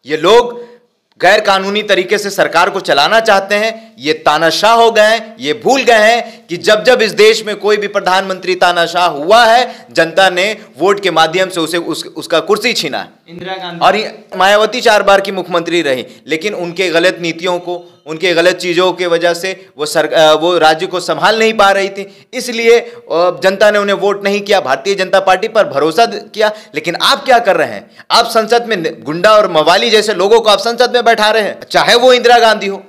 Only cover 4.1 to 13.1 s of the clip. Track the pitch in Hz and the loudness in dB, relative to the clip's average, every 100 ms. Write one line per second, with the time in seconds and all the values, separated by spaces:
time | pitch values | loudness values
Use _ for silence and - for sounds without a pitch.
4.1 | 156 160 151 165 160 208 233 226 214 214 | -2 0 2 0 2 2 4 4 4 2
5.1 | 226 220 - 131 147 185 269 233 226 214 | 0 -4 -10 -6 -4 0 0 2 4 4
6.1 | 233 - - _ 170 202 214 208 240 220 | 2 -4 -16 _ -6 0 0 2 0 0
7.1 | 170 214 220 214 202 196 214 202 202 180 | 2 2 2 -4 -6 -2 -2 -2 -4 -2
8.1 | 185 196 185 185 180 180 175 165 175 175 | -2 -2 -4 -2 2 0 2 -2 0 -2
9.1 | 147 160 220 226 233 247 - - 123 165 | -2 2 4 6 4 2 -6 -6 -2 0
10.1 | 170 190 180 202 214 - 127 180 202 180 | 2 2 2 -4 -4 -14 -4 -2 0 -2
11.1 | 160 160 175 185 175 156 170 160 151 - | 0 0 0 -4 -4 -4 -4 -6 -10 -10
12.1 | - - 165 165 208 240 208 156 113 87 | -16 -4 -4 0 -2 -2 -4 -6 -8 -10